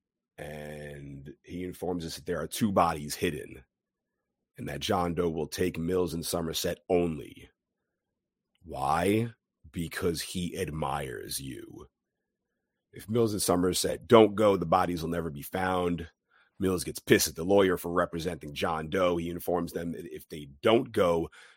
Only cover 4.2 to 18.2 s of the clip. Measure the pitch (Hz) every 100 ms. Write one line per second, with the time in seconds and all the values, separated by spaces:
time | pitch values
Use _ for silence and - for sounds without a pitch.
4.2 | _ _ _ - - 71 71 101 87 82
5.2 | 87 80 76 - 92 82 82 92 87 82
6.2 | 78 87 82 80 90 85 - 90 87 76
7.2 | - - - _ _ _ _ _ _ _
8.2 | _ _ _ _ 80 67 69 80 90 107
9.2 | 117 - _ _ - 90 82 - 92 80
10.2 | - 92 87 82 87 76 73 71 67 55
11.2 | 50 - 67 - - - - _ _ _
12.2 | _ _ _ _ _ _ _ - - 113
13.2 | 117 101 - 90 90 85 82 71 - 117
14.2 | 110 101 107 98 85 90 90 87 82 85
15.2 | 82 71 71 95 92 92 90 85 80 _
16.2 | _ _ _ - 95 90 80 - - 101
17.2 | - 73 87 101 98 87 87 87 85 85